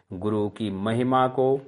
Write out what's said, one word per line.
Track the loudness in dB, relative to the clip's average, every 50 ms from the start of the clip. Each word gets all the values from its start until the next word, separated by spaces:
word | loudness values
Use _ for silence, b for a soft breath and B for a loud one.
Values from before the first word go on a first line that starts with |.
| b -14 -10
गुरु | -6 -4 -2 0 0 -2 -2
की | -4 -4 -4 -4
महिमा | -4 -2 -2 -2 0 0 0 2 2 4 2 2
को | 2 2 2 2 2 0 -2